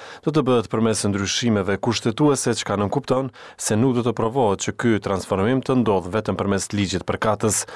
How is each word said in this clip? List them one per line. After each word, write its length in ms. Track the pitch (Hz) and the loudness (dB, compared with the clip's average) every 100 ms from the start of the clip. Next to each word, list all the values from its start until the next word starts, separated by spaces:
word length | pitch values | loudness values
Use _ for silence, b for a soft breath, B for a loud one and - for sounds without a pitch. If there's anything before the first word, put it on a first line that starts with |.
| B B | B B
do 80 | - | -2
të 140 | 151 131 | 0 4
bëhet 220 | 123 107 | 2 2
përmes 320 | 110 113 104 101 | 0 0 2 0
ndryshimeve 720 | 98 98 - 120 104 92 98 | -2 -2 -2 0 2 2 0
kushtetuese, 720 | 123 107 123 110 151 131 - 107 | -2 -2 -2 2 2 2 0 -2
çka 160 | - 101 | -2 -2
nënkupton 540 | 101 143 - 131 131 B B - | 0 -2 -2 -2 -2 B B -10
se 160 | - 107 | -2 2
nuk 160 | 131 120 | 2 2
do 80 | 117 | 0
të 60 | |
provohet 480 | 110 113 135 110 95 | 0 -2 2 2 2
që 120 | - - | -2 -2
ky 220 | 120 104 | 0 2
transformim 600 | 101 95 - 95 104 131 120 | 0 -2 0 0 2 0 2
të 140 | 131 | 2
ndodh 260 | 110 95 87 | 2 0 0
vetëm 240 | 107 107 92 | -4 -2 -2
përmes 320 | 98 98 - | 0 -2 -2
ligjit 320 | 101 95 90 | -2 0 -2
përkatës. 600 | - - 110 104 110 92 - | -4 -2 0 0 0 0 -4